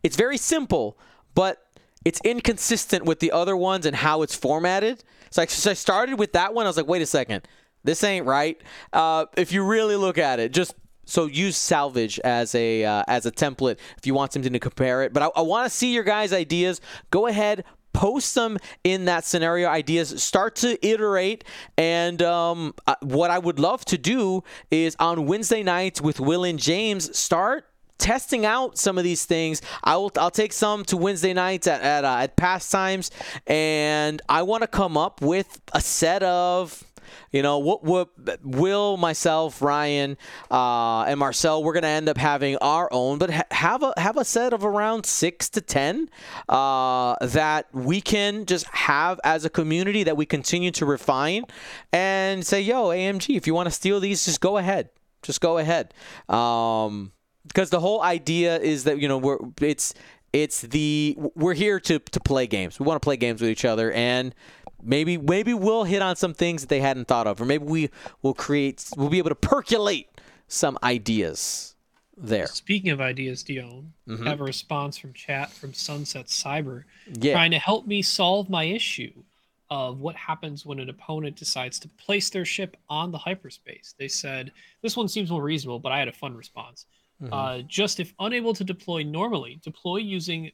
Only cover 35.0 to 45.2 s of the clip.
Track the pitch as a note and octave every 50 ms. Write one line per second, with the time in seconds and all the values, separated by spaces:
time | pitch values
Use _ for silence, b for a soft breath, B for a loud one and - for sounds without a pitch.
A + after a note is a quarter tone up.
35 | E3 F#3+ - - C#3+ D3 F3 F#3+ G3 - - - _ - - D3 - - - -
36 | E3 D#3+ F3+ G3 F#3+ F3+ F3+ F3+ F3+ F3+ F3+ F#3 F#3 D3+ - - - - _ B
37 | B B B B B B - C#3 C#3 C#3+ D3 D3 C#3 D#3+ G#3+ - - D#3 F3+ F3+
38 | F3+ F3 _ - B2+ - E3+ - - C3+ B2+ C3+ F3 F#3+ G3+ G3+ G#3 G3+ G3 F3+
39 | E3+ E3 D#3 - - E3+ D#3 D#3+ D#3+ D3+ - - C#3 C#3+ C#3+ D3 D3 D3 C#3+ C#3+
40 | C#3 C#3 C#3 B B B B B B B B2+ B2+ B2+ B2 A#2+ A#2+ A#2 A#2 A2+ A2
41 | A2 - C#3+ C#3+ C#3+ C3+ B2+ - - D#3+ D#3 D#3 D3+ E3 D#3+ F3 D#3+ D#3 D3+ D#3
42 | D#3 D#3 D3 A#2+ D#3 D3+ D3 C3+ C#3+ C#3 C3+ - - C#3+ D3+ E3 F3 - - B2+
43 | B2+ C3 C#3+ D3 F#3 F3 D#3+ E3 - - - - D#3+ F3 A3+ C4+ D4+ C4 - F3
44 | E3+ G3+ A3+ D4 A#3 - - A3+ A#3+ B3+ A#3+ G#3 G3+ G#3+ G3+ G#3 G#3 A3 A3+ A3
45 | - - - -